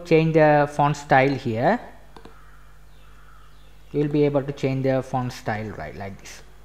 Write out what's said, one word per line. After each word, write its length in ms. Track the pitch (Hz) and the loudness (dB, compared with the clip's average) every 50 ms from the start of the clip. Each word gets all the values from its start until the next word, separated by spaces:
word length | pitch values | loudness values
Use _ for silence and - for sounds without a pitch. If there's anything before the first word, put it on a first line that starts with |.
| 170 | 2
change 300 | - 160 156 160 160 160 | 4 4 4 4 4 4
the 360 | 160 151 151 147 147 143 147 | 6 6 6 6 4 2 0
font 240 | - - 143 143 147 | 0 0 0 0 0
style 380 | - - - 147 131 131 143 139 | -2 -2 2 4 4 4 2 0
here. 460 | 117 - 123 107 113 131 175 220 240 - - - - - - - - - - - - - - - - - - - - - - - - - - - - - - - - - - - - - - - - - - | -2 -4 -4 -4 0 0 0 0 0 -4 -12 -20 -20 -20 -20 -20 -20 -20 -20 -20 -20 -20 -20 -20 -20 -20 -20 -20 -20 -20 -20 -20 -20 -20 -20 -20 -20 -20 -20 -20 -20 -20 -20 -20 -20 -20 -20 -20 -20 -18 -6
You 120 | - 147 | -4 -2
will 100 | 151 147 | -2 0
be 100 | 147 147 | 0 2
able 220 | 147 143 139 139 131 | 2 2 2 0 -2
to 80 | 143 | -4
change 320 | 139 - - 135 135 135 131 | -6 -4 -4 -4 -2 -2 0
the 180 | 135 131 131 | 0 0 0
font 300 | 127 - - 131 123 123 | -2 -4 -6 -4 -4 -6
style, 380 | - - - - 107 107 110 107 | -8 -8 -8 -8 -6 -6 -8 -10
right, 220 | 92 82 78 76 60 | -10 -12 -12 -12 -12
like 240 | 87 98 101 98 - | -12 -12 -12 -14 -14
this. 220 | - - - - - - - - | -18 -18 -20 -20 -20 -20 -20 -20